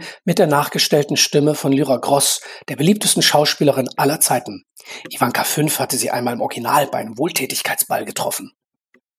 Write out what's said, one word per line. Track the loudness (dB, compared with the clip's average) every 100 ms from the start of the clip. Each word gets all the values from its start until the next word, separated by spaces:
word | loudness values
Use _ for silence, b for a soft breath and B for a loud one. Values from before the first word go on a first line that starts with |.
| B B -2
mit | 2
der | 4
nachgestellten | 4 0 -2 2 2 2 2
Stimme | 2 4 2 2
von | 2
Lyra | 2 2 0
Gross, | 2 2 2 -2 B B -10
der | 0
beliebtesten | 2 4 2 2
Schauspielerin | 4 4 4 2 2 2 0 0
aller | 0 2
Zeiten. | 0 0 -4 -12 _ _ B B B
Ivanka | -2 -2 0
fünf | -2 0 0 0
hatte | -2 -2
sie | -2
einmal | -2 -2 -4
im |
Original | -4 -6 0 0 0
bei | -4
einem | -6 -4
Wohltätigkeitsball | -4 -2 -4 -4 -4 -4 -2 -4 -4
getroffen. | -6 -6 -6 -10 _ _ _ _ _ _